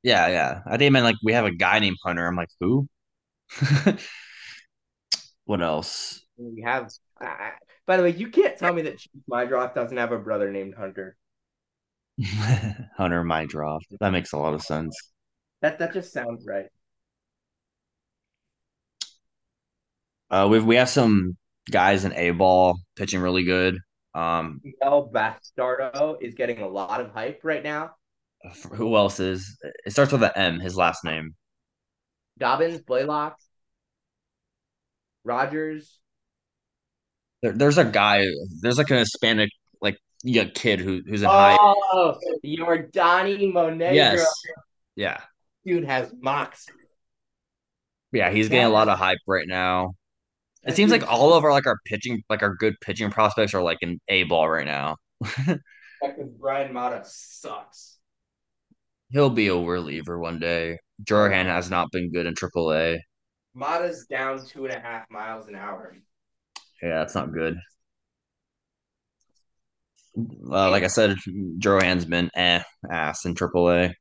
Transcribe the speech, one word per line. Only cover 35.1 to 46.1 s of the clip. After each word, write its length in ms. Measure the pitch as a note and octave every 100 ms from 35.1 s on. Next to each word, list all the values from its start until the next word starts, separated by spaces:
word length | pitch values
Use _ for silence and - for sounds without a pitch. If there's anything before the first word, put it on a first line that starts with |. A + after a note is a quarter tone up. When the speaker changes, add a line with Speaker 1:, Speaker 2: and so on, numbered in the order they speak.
| _
Speaker 2:
Rogers. 760 | A#2 A#2+ C#3+ D3+ D#3 D#3 D3 _ _ _ _ _ _ _ _ _ _ _ _ _ _ _
Speaker 1:
There, 120 | A#2
there's 240 | G2+ C#3+ D3
a 80 | B2
guy, 420 | G#2 G#2 G2+ G2 C#2+ F2+ E2
there's, 160 | A2 B2
like, 140 | D3
a 80 | C3
Hispanic, 500 | A2 - A#2 A2 G#2 _ _ _
like, 180 | G2+ - _ _
y-, 280 | B2 A#2 G2+
kid 260 | - A#2+ G2
who, 220 | F#2 F#2 -
who's 140 | G#2
in 80 | G#2
high 280 | G3 G3+ G#3
Speaker 2:
Oh, 580 | G#3 G3+ G3 F#3 E3+ - F3 D3+ C#3+
Yordani 1080 | D#3+ E3 E3 C3 F#3 F3 F3+ F#3+ G3+ G3
Monegro. 420 | F3+ E3 E3 E3+
Speaker 1:
Yes. 320 | F#3 B2+ F#3 D#3+ - - - _ _ _ -
Yeah. 240 | G2 - - _ _ _ F#3+
Speaker 2:
Dude 200 | E3+ C#3
has 280 | C3 -